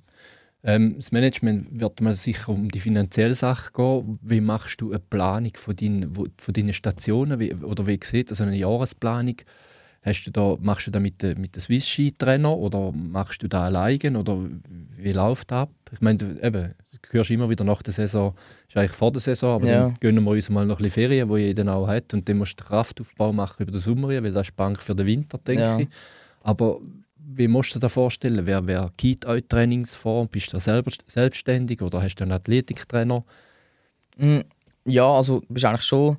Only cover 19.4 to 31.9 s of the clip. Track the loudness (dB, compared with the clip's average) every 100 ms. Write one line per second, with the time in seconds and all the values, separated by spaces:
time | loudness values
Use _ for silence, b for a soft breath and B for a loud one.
19.4 | 2 2 4 4 4 2 4 4 4 2
20.4 | 2 0 0 0 -2 2 2 2 2 2
21.4 | 2 0 0 0 0 -2 -2 -4 0 0
22.4 | -2 -6 -2 0 0 -4 -10 -2 0 0
23.4 | -4 -6 -6 -4 -2 -2 0 -2 -2 -2
24.4 | -2 -2 -2 -2 -4 -2 2 0 -2 -8
25.4 | -2 0 2 0 -2 B B B B B
26.4 | -2 0 2 0 -8 -20 -20 _ -10 0
27.4 | 2 4 0 0 -2 2 0 0 -2 0
28.4 | 0 0 0 -2 -2 0 0 0 -2 -4
29.4 | 0 2 2 2 -4 -6 -2 -2 -2 -4
30.4 | -6 -4 0 0 0 -6 -6 0 0 0
31.4 | -2 0 0 -2 -2